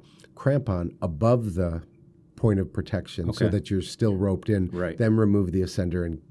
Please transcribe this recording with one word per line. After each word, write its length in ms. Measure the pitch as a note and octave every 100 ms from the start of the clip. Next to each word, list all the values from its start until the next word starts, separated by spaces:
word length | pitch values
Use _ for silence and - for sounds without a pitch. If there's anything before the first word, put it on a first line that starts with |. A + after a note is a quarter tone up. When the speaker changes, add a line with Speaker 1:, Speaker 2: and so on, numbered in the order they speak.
| - - -
Speaker 1:
crampon 640 | - C3+ C#3 - F2+ F2 -
above 540 | F2+ D2+ A2+ B2 A2
the 280 | F2 F2 E2 - - - _ _ -
point 240 | A2 G2
of 100 | F#2+
protection 600 | - - F#2+ - - E2+
so 140 | - G#2+
Speaker 2:
Okay. 60 |
Speaker 1:
that 180 | G2 -
you're 100 | G2
still 340 | E2 - A2+
roped 360 | F#2+ G2+ F#2 -
in, 180 | G#2 F2+
Speaker 2:
Right. 280 | F2+ F2 E2
Speaker 1:
then 180 | A2 A2
remove 360 | G#2 G2+ F#2
the 100 | F#2
ascender 420 | F#2 - F2+ F2
and 160 | E2+ D#2 -